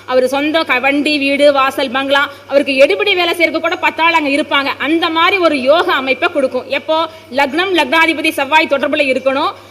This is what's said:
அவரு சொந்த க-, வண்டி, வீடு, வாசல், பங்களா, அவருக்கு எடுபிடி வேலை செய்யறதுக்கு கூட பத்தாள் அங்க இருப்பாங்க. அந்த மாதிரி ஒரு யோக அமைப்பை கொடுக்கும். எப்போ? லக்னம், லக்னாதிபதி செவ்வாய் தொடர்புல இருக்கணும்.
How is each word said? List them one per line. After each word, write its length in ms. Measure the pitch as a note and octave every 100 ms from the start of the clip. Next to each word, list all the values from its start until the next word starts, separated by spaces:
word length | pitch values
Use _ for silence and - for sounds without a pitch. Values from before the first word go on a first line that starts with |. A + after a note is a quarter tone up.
| -
அவரு 220 | B3+ B3+
சொந்த 340 | C#4 D4+ D#4+
க-, 160 | D4+ B3+
வண்டி, 400 | C4+ C#4+ D4+ D4+
வீடு, 340 | C#4 C#4 C#4+
வாசல், 380 | C#4 C4+ C4+ C4+
பங்களா, 400 | C4 C4+ C#4 C#4+ - -
அவருக்கு 260 | C#4 C#4
எடுபிடி 420 | C4 D4 G#4 G4+
வேலை 200 | F4+ E4+
செய்யறதுக்கு 260 | E4+ D#4+ D#4
கூட 140 | E4
பத்தாள் 380 | F4 E4 - E4
அங்க 160 | E4 C#4+
இருப்பாங்க. 400 | D4 D4 C#4+ C#4 -
அந்த 300 | C4 E4 E4+
மாதிரி 280 | D#4+ F4 G4
ஒரு 240 | E4 D4
யோக 320 | B3+ E4 F4+
அமைப்பை 360 | D4+ C4+ C4 E4+
கொடுக்கும். 320 | D#4 B3+ B3+ -
எப்போ? 400 | C#4 D4 D#4+ E4 - -
லக்னம், 420 | B3+ C#4+ D4+ F#4+
லக்னாதிபதி 560 | E4+ C4+ D#4+ E4 D4+ D4+
செவ்வாய் 360 | C#4+ C4+ D#4 D#4+
தொடர்புல 460 | C#4 C#4+ D4+ C#4 B3+
இருக்கணும். 360 | C4 C4+ F4 - -